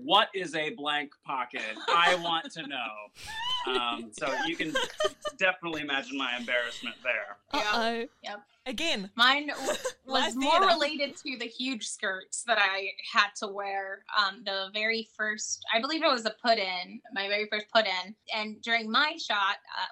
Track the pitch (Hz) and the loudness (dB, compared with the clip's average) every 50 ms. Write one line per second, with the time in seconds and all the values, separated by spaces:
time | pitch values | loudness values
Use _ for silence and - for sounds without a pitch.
0 | 123 143 185 208 220 - - 196 180 156 147 160 151 156 127 147 143 147 147 147 | 0 4 6 6 6 4 0 -4 -6 -4 -2 -2 -2 -2 -4 -4 -4 -2 -2 -2
1 | 147 143 - _ _ 156 143 127 123 - - 123 117 110 110 107 - - - 170 | -2 -6 -10 _ _ -6 -4 -4 -4 -4 -4 -6 -6 -6 -8 -6 -2 2 4 6
2 | 170 180 180 175 170 170 165 165 160 285 - 165 156 143 143 127 117 110 107 104 | 6 6 4 4 2 0 -2 -2 -2 -6 -10 -12 -10 -8 -6 -6 -6 -6 -8 -10
3 | 104 104 _ - - - 880 880 932 988 1017 988 - 131 127 127 120 120 117 117 | -14 -16 _ -16 -14 -10 -8 -6 -4 -2 -2 -2 -2 0 0 0 0 0 -2 -4
4 | 117 113 - - 156 139 131 - - 160 170 - 175 156 - 523 494 - - - | -6 -10 -8 -4 -4 -2 -2 0 -2 -2 -2 -4 -4 -2 0 -2 -2 -2 -2 -2
5 | - - - - - 302 302 - 190 185 - - 170 170 160 151 147 147 139 135 | -4 -4 -4 -4 -8 -8 -4 2 2 2 2 0 -4 -6 -4 -4 -2 -2 -2 -2
6 | 135 123 139 139 135 123 120 123 120 120 123 123 120 120 117 - 123 117 113 - | -2 -4 -4 -2 -2 -2 -2 -4 -2 0 0 0 0 0 -4 -6 -8 -10 -10 -4
7 | - 127 117 110 104 101 101 - _ _ - 294 208 214 208 240 220 226 233 233 | -2 -2 -2 -2 -2 -6 -10 -14 _ _ -2 0 2 2 2 2 2 0 0 -2
8 | 233 294 - _ - - 208 - - _ _ _ _ 262 247 202 311 330 294 220 | -6 -8 -12 _ -12 -12 -12 -12 -14 _ _ _ _ -8 -4 -2 0 0 0 0
9 | 185 196 - 233 240 254 269 294 302 294 269 - 269 277 605 - - 523 - - | -2 -6 2 6 6 6 6 4 2 -2 -4 -2 -2 -2 -2 -2 -2 -6 -8 -8
10 | _ 262 262 262 277 320 233 262 269 285 320 349 392 370 339 320 294 285 311 269 | _ -2 0 2 2 2 0 0 4 6 6 8 8 8 6 6 4 0 0 0
11 | 285 277 - - - - 262 226 240 233 - - 247 262 269 208 - - - - | -2 -2 -4 -8 -8 -8 -8 -6 -8 -8 -6 -4 -4 -4 -2 -4 -4 -8 -8 -4
12 | - 202 190 190 - - - - - 233 226 214 202 190 190 196 196 196 - - | -4 -4 -4 -4 -6 -8 -8 -8 0 2 4 4 4 4 2 0 -4 -6 -8 -10
13 | - - - 233 208 202 - - 226 202 196 202 202 196 196 196 196 190 190 196 | -12 0 4 4 4 4 2 -4 -8 -6 -6 -6 -4 -4 -4 -4 -4 -6 -8 -12
14 | - - - 214 202 190 196 - 196 202 196 196 190 190 208 214 214 226 226 226 | -10 -2 0 2 2 2 0 -2 -6 -4 -2 -2 -4 -4 -4 -2 0 0 0 0
15 | 226 - _ - 214 214 214 214 - - - - - - 220 226 240 285 311 320 | -4 -6 _ -4 -2 -2 -2 -4 -4 -6 -6 -6 -2 0 2 2 2 2 0 2
16 | 311 320 269 233 226 214 - - - 247 226 214 196 185 185 180 180 190 208 240 | 2 2 2 2 0 -4 -6 -2 2 2 4 4 2 -2 -2 -4 -6 -8 -12 -16
17 | - - - 196 196 196 202 208 214 214 214 208 - - - 226 214 196 185 185 | -16 -8 -6 -4 -2 0 0 0 0 -2 -4 -4 -6 2 2 4 4 4 0 -2
18 | 190 190 220 - _ - - 220 214 214 214 - - 233 233 233 220 220 226 254 | -4 -6 -12 -16 _ -6 -4 -4 -4 -4 -8 -8 -2 0 0 0 0 2 2 4
19 | 294 302 330 320 - - 214 202 196 196 208 - - - - - 190 - | 4 4 0 -4 -4 -2 0 0 2 0 0 -2 -6 -10 -8 -8 -8 -8